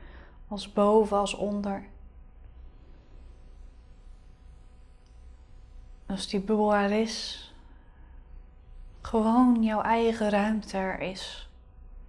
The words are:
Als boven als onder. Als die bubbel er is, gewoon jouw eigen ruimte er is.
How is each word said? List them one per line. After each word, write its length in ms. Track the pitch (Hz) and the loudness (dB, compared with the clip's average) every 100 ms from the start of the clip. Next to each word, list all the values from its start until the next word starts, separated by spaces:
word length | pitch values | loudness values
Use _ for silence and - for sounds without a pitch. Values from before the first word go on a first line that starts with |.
| - - - - - | -18 -20 -20 -20 -12
Als 240 | 202 - | -10 -4
boven 440 | - 202 220 208 202 | 2 6 6 6 2
als 180 | 196 | 0
onder. 520 | - 208 208 202 98 - - - - - - - - - - - - - - - - - - - - - - - - - - - - - - - - - - - - - - - - - - - | -2 -4 -4 -4 -6 -8 -18 -20 -20 -20 -20 -20 -20 -20 -20 -20 -20 -20 -20 -20 -20 -20 -20 -20 -20 -20 -20 -20 -20 -20 -20 -20 -20 -20 -20 -20 -20 -20 -20 -20 -20 -20 -20 -20 -20 -20 -18 -8
Als 220 | 190 - | -8 -4
die 120 | 202 | -4
bubbel 340 | 196 214 208 | 0 2 4
er 160 | 208 202 | 4 4
is, 600 | 208 226 - - - - - - - - - - - - - - - - - - - | 2 0 -4 -8 -12 -16 -20 -20 -20 -20 -20 -20 -20 -20 -20 -20 -20 -20 -20 -18 -16
gewoon 600 | - 226 214 240 254 233 | -2 0 4 6 6 6
jouw 180 | 220 214 | 4 2
eigen 500 | 208 226 233 226 214 | 2 4 4 2 2
ruimte 460 | 202 208 220 - 196 | 2 2 0 -2 -2
er 240 | 190 - | -2 -4
is. 480 | 170 190 - - - - - - - - | -6 -6 -10 -12 -16 -20 -20 -20 -20 -18